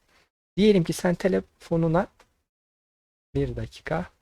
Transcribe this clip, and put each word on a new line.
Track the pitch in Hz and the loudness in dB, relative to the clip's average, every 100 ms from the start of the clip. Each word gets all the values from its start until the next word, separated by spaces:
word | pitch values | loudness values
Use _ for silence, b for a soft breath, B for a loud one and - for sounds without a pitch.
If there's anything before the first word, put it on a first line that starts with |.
| _ _ _ _ _ - | _ _ _ _ _ 2
Diyelim | 214 196 | 4 4
ki | 165 | 2
sen | 156 180 175 | -2 -2 0
telefonuna, | 190 190 - _ - 170 165 165 208 _ _ _ _ _ _ _ _ _ _ _ _ 135 | 0 -2 -4 _ -4 -2 0 0 -2 _ _ _ _ _ _ _ _ _ _ _ _ -4
bir | 139 117 | -4 -4
dakika. | 110 - - 160 180 _ | -10 -12 -6 -6 -6 _